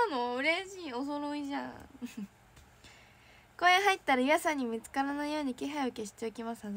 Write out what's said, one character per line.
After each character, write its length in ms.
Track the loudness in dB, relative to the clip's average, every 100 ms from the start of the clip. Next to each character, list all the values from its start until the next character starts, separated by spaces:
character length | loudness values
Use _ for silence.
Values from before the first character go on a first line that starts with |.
| 2
の？ 280 | 0 -2 0
嬉 340 | 0 0 -2
し 100 | -10 -8
い。 60 |
お 100 | -6
揃 320 | -4 -4 -4 -6
い 100 | -6
じ 80 |
ゃ 140 | -6 -8
ん。 60 | -12 -18 -14
<laughs> 280 | -12 -10 -12 _ _ -20 -20 _ -20 -20 -20 -20 -20 -20 -20 4
公 80 | 6
園 140 | 8
入 140 | 6 2
っ 40 |
た 160 | 4 4
ら 60 |
ゆ 120 | 6
あ 60 | 4
さ 140 | 2
ん 40 | 0
に 60 |
見 160 | -2 -4
つ 100 | -6
か 140 | -4
ら 80 | -2
な 160 | -2 -4
い 60 |
よ 80 | -2
う 20 |
に 100 | -4
気 140 | -4 -6
配 220 | -4 -4
を 20 |
消 160 | -4 -10
し 40 |
て 160 | -8 -10
お 40 |
き 140 | -8 -8
ま 100 | -8
す。 100 | -8